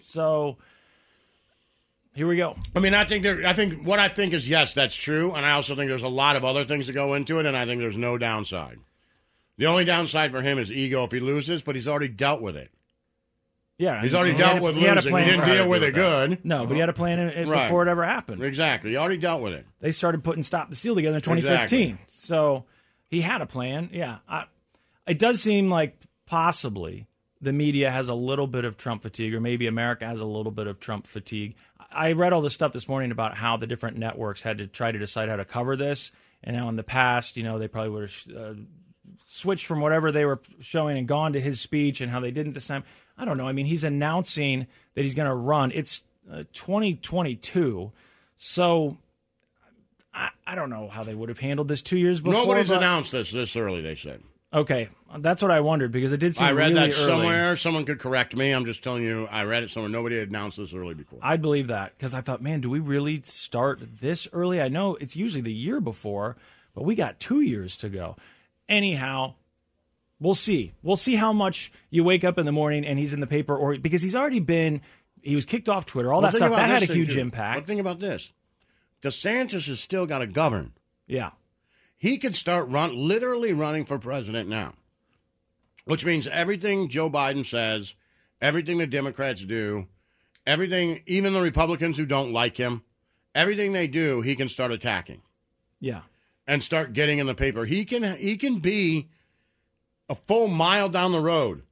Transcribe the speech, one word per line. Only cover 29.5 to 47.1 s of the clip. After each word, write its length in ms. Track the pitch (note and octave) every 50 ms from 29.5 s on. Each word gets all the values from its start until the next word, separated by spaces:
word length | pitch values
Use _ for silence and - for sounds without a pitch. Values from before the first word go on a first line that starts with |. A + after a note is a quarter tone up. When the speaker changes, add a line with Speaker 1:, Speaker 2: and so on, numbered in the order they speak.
| A#2+ A#2+ A#2+
Speaker 1:
America 400 | A2+ A2+ A#2 A#2+ A#2+ A#2+ - A2+
has 140 | A2+ A#2 A2
a 40 | A2
little 260 | G#2+ G#2+ G#2+ G#2+ A2 G#2
bit 140 | A2 G#2+
of 140 | G#2 G2 -
Trump 260 | - - G#2+ G2+ -
fatigue. 480 | - - G#2+ - - A2 G#2+ G#2 G#2 - - _ _ _ _ - - -
I 200 | D#3 D#3+ E3 E3
read 200 | D#3+ F3 F3+ F3+
all 80 | D#3+
this 140 | D3 C#3+ -
stuff 180 | - D#3+ C#3+ -
this 160 | B2 - -
morning 220 | C3+ C3+ C3 A#2+
about 260 | A2+ A#2 A2+ A2 -
how 220 | G2+ A#2 A#2 A#2 A2+
the 80 | A2+
different 320 | A#2 B2 - - A2+ A#2 A#2+
networks 420 | A2+ A2+ - - A2+ G#2 G2+ - -
had 140 | A2+ G#2+ G#2
to 80 | G2+
try 240 | G2 - - B2 A2+
to 80 | A2 G#2
decide 300 | G#2 G#2 - A2 A2 A2
how 80 | A2
to 80 | G2+ G2
cover 320 | - - B2 B2 C3 C#3
this, 360 | C3 C#3 C#3+ C#3+ C3 - - - _ _ _ _ _ -
and 140 | - A#2+
how 120 | A#2+ B2 A#2
in 60 | A2+
the 60 | A2 G#2+
past, 540 | - B2+ C3 B2+ B2 B2 A#2+ A#2 - -
you 60 | A#2+ A2+
know, 160 | A2+ A2 A2
they 100 | A2 G#2+
probably 220 | - A2 A2 A2
would 100 | G#2+ G#2+ G#2
have 80 | G2
sh-, 160 | - - - A2+ -
uh, 180 | A2+ A2 G#2+ G#2+ G#2 G2 F#2 - - _ _ _ _ _ - - - _ _
switched 380 | - - - F#3 F#3+ - -
from 140 | - E3 D3+
whatever 300 | D3 D3+ D#3 D#3+ D#3 D#3
they 140 | D3 D3+ D3
were 160 | C#3+ C#3 A#2+ - _ _ -
showing 360 | C3 - - E3 D3+ D3 C#3+
and 100 | C3 B2+
gone 280 | A#2 C#3+ D3+ D#3 D#3 C#3+
to 60 | C#3 B2+
his 180 | C#3+ C3+ A#2
speech, 400 | - - D#3 D3+ D3 C#3+ B2+ -
and 100 | C3 A#2+
how 100 | A#2+ B2
they 100 | B2 B2
didn't 240 | B2 D3+ - - C3
this 120 | C#3 -
time. 160 | - C#3+ C3+ - - - - _ _ _ -
I 60 | B3+
don't 140 | A3 D3 C3
know. 80 | B2+ C3
I 40 | C3+
mean, 120 | C#3 C#3
he's 180 | D3 E3+ D#3+ D#3
announcing 800 | D3+ C#3+ C#3+ D3 D#3 D#3+ F#3 F3 - - D3+ D3 C#3 C3 C3 C3 - _ _ _ _ _
that 80 | - C#3
he's 120 | C3+ B2+
gonna 200 | D3 D3+ C#3 C3
run. 360 | B2 A#2 C#3 D3+ D3 C3+ B2+ -
It's, 300 | D#3 C#3 - - - - _ _ _ _ -
uh, 120 | D3+ D#3+ D3+ - _
twenty 420 | - - F3 G3 G#3+ A3 G3 E3
twenty-two. 960 | - - -